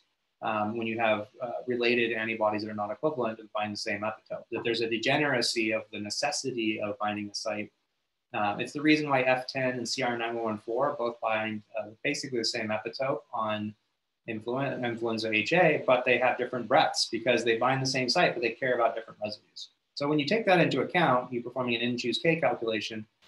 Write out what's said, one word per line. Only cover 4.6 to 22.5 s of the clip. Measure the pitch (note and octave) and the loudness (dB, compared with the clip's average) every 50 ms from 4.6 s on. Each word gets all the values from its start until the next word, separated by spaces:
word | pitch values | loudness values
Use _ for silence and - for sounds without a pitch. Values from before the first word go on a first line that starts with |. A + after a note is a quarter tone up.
| - | 0
there's | A#2+ A2+ A2 | 0 0 0
a | A#2 A2+ | 0 0
degeneracy | A#2 A2 A#2 C3 C#3+ D3+ D3+ C#3 C3 A#2 A2 - - A#2 A2 A2 | 0 0 2 2 2 2 2 2 2 2 0 0 0 0 0 0
of | A2 G#2 - - G#2+ | 0 -2 -4 -6 -10
the | G2+ | -8
necessity | G#2 G#2 - - - - - - - C3 B2+ A#2 A2 A2 A2 G#2+ | -8 -6 -4 -4 -2 -2 -2 -4 -4 -4 -2 -2 0 0 -2 -2
of | G#2+ G#2 G2+ - | -4 -4 -4 -2
binding | G#2+ G#2 G#2 G#2 G#2 G2+ | -2 -2 -2 -4 -6 -8
a | - | -8
site. | - - A2 G#2 G#2+ G#2 - _ _ _ _ _ _ _ _ _ _ _ _ - | -6 -6 -4 -4 -4 -6 -10 _ _ _ _ _ _ _ _ _ _ _ _ -4
Uh, | A2 G#2 G2+ G#2+ A#2 | -2 -2 -2 -2 -2
it's | A#2+ B2 | -6 -6
the | - D3 | -4 0
reason | D3 D#3 D3+ D3+ D3 C#3+ | 4 4 4 4 4 2
why | C#3 B2+ B2+ | 2 4 4
F | C3 B2+ B2+ - | 4 2 2 0
ten | - - C3+ C3 B2+ | -4 -4 -2 -2 -2
and | B2+ B2+ A2+ | -2 -4 -4
C | - - C3+ | -4 -2 -2
R | B2+ A#2+ A#2+ | -2 -2 -2
nine | A#2 A#2 A#2 A#2 | -2 -2 -4 -2
one | A#2 A2+ | -2 -2
one | A2 G#2+ | -2 -4
four | G#2 - A2+ A2+ C3 F#3 C#3 A2+ | -4 -4 -2 0 0 0 0 0
both | A#2 A#2+ A#2+ A2+ - | -2 -2 -4 -4 -2
bind, | A2+ A2 A2 A2 A2 G#2+ G#2+ G#2+ - _ - | -2 0 0 0 0 -2 -4 -6 -10 _ -8
uh, | A2 G#2 G#2 A2 - | -8 -8 -8 -10 -6
basically | - D3 C#3+ C#3+ - B2+ B2+ A#2 | -4 -4 -4 -4 -4 -4 -4 -2
the | A2 | -2
same | - - A#2 A2 G#2+ | -2 -2 -2 -2 -2
epitope | G#2+ G#2+ - A2+ - - A2 B2 C#3+ - - _ B2 | -2 -4 -4 -6 -6 -4 -2 -2 -2 -4 -6 _ -6
on | A2+ A2 G#2+ G#2+ G#2 G#2+ G#2+ G#2+ _ _ _ _ _ _ _ _ _ _ A#2 | -4 -2 -2 -2 -4 -4 -6 -8 _ _ _ _ _ _ _ _ _ _ -8
influ-, | A2 G#2+ A2 A#2 B2 C3+ C#3 - - B2+ B2 | -8 -6 -4 -4 -2 -2 -2 -2 -2 -2 -2
influenza | A#2 A2+ A2+ A#2 A2+ A2+ G#2+ A2 A2 | -4 -2 -2 -2 -2 -2 -2 0 0
H | G#2+ G#2+ G#2+ - | 2 2 2 4
A, | E3 F#3 F3 D#3 D3 - - | 4 6 6 6 4 4 4
but | C3 B2+ A#2+ - | 4 4 4 4
they | B2+ A#2+ | 4 4
have | A#2 B2+ B2+ - | 4 4 2 2
different | - A#2+ - C3 A#2+ A2 | 0 -2 -2 -4 -4 0
breadths | G#2 - D#3 - - - - - - | 4 4 4 4 4 2 -2 -2 -2
because | A#2 A2+ - B2+ A#2+ A2+ A#2 | -4 0 2 2 2 4 4
they | A#2 A2+ | 2 2
bind | A2+ B2 C3 C3+ C3+ | 4 2 2 2 2
the | C3 | 0
same | - - C3 B2+ | 0 0 0 0
site, | A#2+ - F3 E3+ - - | 2 2 4 4 2 2
but | - | 0
they | A#2+ A2+ | -2 -2
care | - - C3+ B2+ A#2+ | -2 0 0 0 2
about | A#2 A2+ - - | 4 2 2 0
different | - - - - - | -2 -8 -12 -10 -8
residues. | G#2 G#2+ - - _ _ _ - - - _ _ _ _ _ | -8 -8 -8 -10 _ _ _ -18 -18 -18 _ _ _ _ _
So | - C#3+ | -4 0
when | D3 D3+ | 2 2
you | D3+ C#3 | 2 2
take | D3 G#3 A#3 - | 2 0 2 4
that | G3 F3+ E3+ | 4 6 6
into | D3 C3 C3+ C3 | 6 4 2 0
account, | A#2+ - - F3+ D#3+ C3+ B2 B2 B2+ B2+ B2 | 0 2 2 4 4 4 4 2 2 -2 -4
you're | A#2 A#2 | -6 -6
performing | B2 - C3 B2 B2 A#2 | -4 -4 -4 -2 0 0
an | A#2 | 0
N | A#2+ B2 A#2+ | 0 0 -2
choose | - - A#2 - - | -2 -2 -2 -2 0
K | - E3 D#3+ | 2 2 2
calculation, | E3 C#3 B2 | 4 2 0